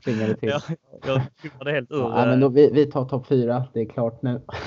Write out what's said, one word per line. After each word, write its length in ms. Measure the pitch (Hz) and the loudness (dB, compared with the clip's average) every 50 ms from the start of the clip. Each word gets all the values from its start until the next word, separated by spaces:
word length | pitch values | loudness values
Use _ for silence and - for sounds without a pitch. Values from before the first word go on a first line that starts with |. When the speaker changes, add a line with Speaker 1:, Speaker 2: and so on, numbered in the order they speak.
Speaker 1:
Klingade 320 | - 135 117 107 110 110 110 | -4 -4 -2 0 0 -2 -2
till. 140 | - - 113 | -2 -2 -2
Speaker 2:
ja, 120 | 143 147 - - 165 - _ _ 135 - - | -2 -2 -4 -8 -10 -10 _ _ -18 -10 -4
jag 140 | 135 135 131 131 131 _ _ | -2 -2 -2 -2 -4 _ _
klippade 320 | - 151 135 131 135 143 | -18 -16 -14 -8 -4 -4
helt 180 | 151 143 127 - | -2 -2 -4 -4
ur, 60 | - 147 | -4 -4
Speaker 1:
Ja, 100 | 123 113 117 | -2 0 0
nej, 120 | 113 120 | 2 2
men 80 | 123 127 | 4 4
Speaker 2:
eh, 40 | 127 | 4
Speaker 1:
då, 80 | 139 139 | 4 4
vi, 220 | 123 143 147 131 | 6 6 6 6
vi 140 | 113 147 147 | 6 4 2
tar 180 | 139 - 143 131 | 2 0 -4 -4
topp 220 | 131 143 127 - | -4 -4 -6 -2
fyra, 380 | - 143 127 120 117 120 123 123 - | 0 0 0 2 0 0 -2 -4 -4
det 80 | - 117 | -4 -6
är 40 | 113 | -6
klart 360 | 104 - - 117 117 117 - | -6 -4 -4 -4 -4 -4 -4
nu. 180 | - 127 123 113 - - - - - | -6 -4 -4 -6 -8 -12 -12 -12 -8